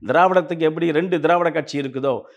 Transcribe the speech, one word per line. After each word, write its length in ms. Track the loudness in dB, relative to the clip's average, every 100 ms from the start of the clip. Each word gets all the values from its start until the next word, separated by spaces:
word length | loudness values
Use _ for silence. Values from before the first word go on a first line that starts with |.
| 0
திராவிடத்துக்கு 520 | 4 4 4 0 -2
எப்படி 340 | -2 0 -2
ரெண்டு 280 | 0 0 0
திராவிட 300 | 2 2 2
கட்சி 300 | -2 -6 -6
இருக்குதோ, 400 | -6 -4 -4 -4 -6